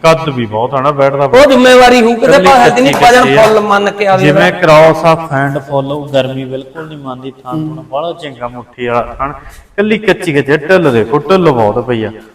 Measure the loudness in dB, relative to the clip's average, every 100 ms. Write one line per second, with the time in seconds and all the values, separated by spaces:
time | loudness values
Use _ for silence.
0 | 0 0 -2 -6 -6 -4 -4 -2 -2 0
1 | 0 0 2 4 4 4 4 6 6 4
2 | 2 0 2 2 4 4 4 2 0 2
3 | 4 4 4 2 2 2 0 -2 -2 -2
4 | -2 0 2 2 0 0 2 6 4 4
5 | 0 -2 -2 -4 -4 -6 -6 -6 -4 -8
6 | -4 -4 -2 -6 -10 -12 -14 -18 -18 -16
7 | -14 -14 -16 -16 -10 -8 -8 -10 -10 -8
8 | -8 -10 -14 -14 -14 -14 -18 -10 -4 -4
9 | -4 -8 -10 -10 -18 -20 -14 -6 -4 -2
10 | -2 -2 -2 -2 0 -2 0 0 2 0
11 | 0 -2 0 0 2 0 0 -2 -4 -6
12 | -6 -10 -20